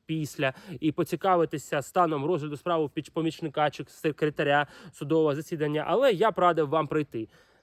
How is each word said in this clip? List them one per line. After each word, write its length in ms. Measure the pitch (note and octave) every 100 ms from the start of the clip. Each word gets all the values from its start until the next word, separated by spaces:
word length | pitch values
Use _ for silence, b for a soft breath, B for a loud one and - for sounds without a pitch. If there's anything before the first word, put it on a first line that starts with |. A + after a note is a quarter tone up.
| -
після 480 | D#3+ D3 - C#3 - B D3+
і 120 | D#3
поцікавитися 920 | D#3 D#3+ E3+ G3 F3 D#3 D3+ - D3
станом 440 | - F#3 E3+ D3+ C#3
розгляду 320 | F3 D3+ C#3+
справи 320 | F3 E3 D3
під-, 200 | - -
помічника 560 | E3 D#3+ - D#3+ D#3 D3
чи 160 | - C#3+
секретаря 800 | - D#3+ - D3+ C#3+ D3 C#3+ C#3+ B E3+
судового 420 | - D3 D#3+ D#3 C#3+
засідання, 500 | D#3+ D#3+ D3 D3+ C#3+
але 240 | F#3 C4
я 200 | F3 G#3+
б 80 | -
радив 300 | F3+ E3 D3
вам 180 | D#3+ D3
прийти. 400 | D#3 D3 A#2+ A2 b b b